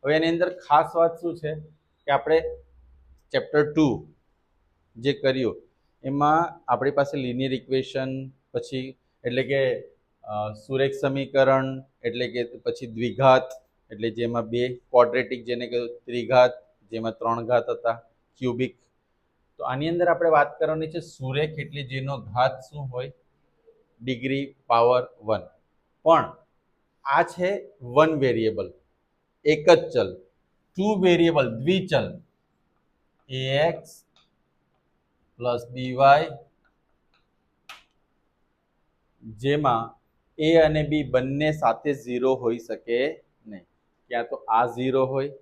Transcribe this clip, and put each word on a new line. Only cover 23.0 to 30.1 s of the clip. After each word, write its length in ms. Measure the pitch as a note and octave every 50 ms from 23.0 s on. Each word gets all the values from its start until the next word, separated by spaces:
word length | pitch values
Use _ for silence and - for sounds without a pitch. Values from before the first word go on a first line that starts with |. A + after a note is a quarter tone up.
| B2+ C#3+ - _ _ _ _ _ _ _ _ _ _ _ _ _ _ _ _ _
ડિગ્રી 540 | A#2 B2 C3 A#2 A#2+ C3 C3+ C#3 C#3 C#3 - _ _ _
પાવર 400 | A#2 A#2 A#2 A#2+ B2+ B2 B2 - - _
વન. 200 | A2 G#2 A2 G2 F2+ - _ _ _ _ _ _ _ _ _ _ _
પણ 320 | D#3 E3 D#3 - - - - _ _ _ _ _ _ _ _ _ _ _ _ _
આ 180 | C3+ C#3 D3+ E3+
છે 460 | D#3+ - E3+ F3+ F#3 G3+ - - - - _
વન 380 | B2+ A#2+ A#2+ C#3 D#3 D#3+ D#3+ D3
વેરિયેબલ, 540 | C3+ C3 A#2+ A2+ A2+ A2 G#2 - F#2+ F2+ - _ _ _ _ _ _ _ _ _ _ _ _ _ _
એક 240 | D3 D#3 D3+ D3 -
જ 200 | E3+ D#3 - -
ચલ, 260 | - B2+ G#2 F#2+